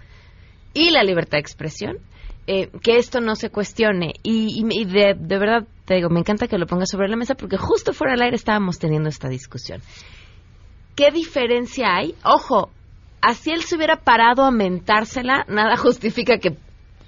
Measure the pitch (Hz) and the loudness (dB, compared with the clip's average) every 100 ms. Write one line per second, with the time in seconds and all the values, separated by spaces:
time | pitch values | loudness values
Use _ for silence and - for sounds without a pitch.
0 | - - - - - - - - 339 294 | -20 -20 -20 -20 -20 -20 -6 0 4 4
1 | 202 170 165 151 147 - 151 - - 415 | 4 2 0 -2 -4 -10 -12 -10 -10 -10
2 | - - - - - 190 - - - 233 | -16 -18 -18 -12 -4 -4 -4 -2 2 2
3 | 233 254 226 214 220 - 196 - 214 190 | 2 -2 -2 -4 -4 -6 -6 0 0 0
4 | 160 - - 226 220 180 226 202 202 196 | -4 -6 -2 -2 -2 -2 -2 -2 0 2
5 | 202 196 160 196 208 233 214 - - 185 | 2 2 -2 0 2 0 -2 -10 -2 0
6 | 170 170 170 208 165 196 170 180 190 196 | 2 0 0 -2 -2 -4 -2 -2 -2 -2
7 | 196 226 240 269 190 190 - 427 - 330 | -2 -2 -4 -6 -6 -6 0 0 0 -2
8 | 269 247 247 233 - 214 190 170 165 156 | 0 2 0 0 0 0 0 -2 -2 -2
9 | 156 143 135 131 - 127 - - - - | -2 -6 -8 -10 -12 -16 -14 -16 -18 -20
10 | - - - - - - - - - - | -20 -20 -20 -20 -20 -20 -20 -20 -12 2
11 | 285 311 320 285 240 240 240 - 220 180 | 2 2 -2 -2 0 0 -2 -2 0 0
12 | 285 - - 214 - 226 - - - - | -2 -2 2 2 2 -2 -2 -8 -20 -20
13 | - - 214 233 311 330 - 339 311 320 | -20 -2 0 0 -4 -4 -4 -2 0 2
14 | - 226 226 247 269 233 190 180 - 214 | 4 6 6 6 4 2 0 -2 0 0
15 | 214 262 247 269 - 208 220 240 - - | 0 -4 -2 -2 -2 0 2 2 2 2
16 | 214 - 240 226 180 147 - - - - | -2 -2 0 2 0 -4 -12 -20 -20 -20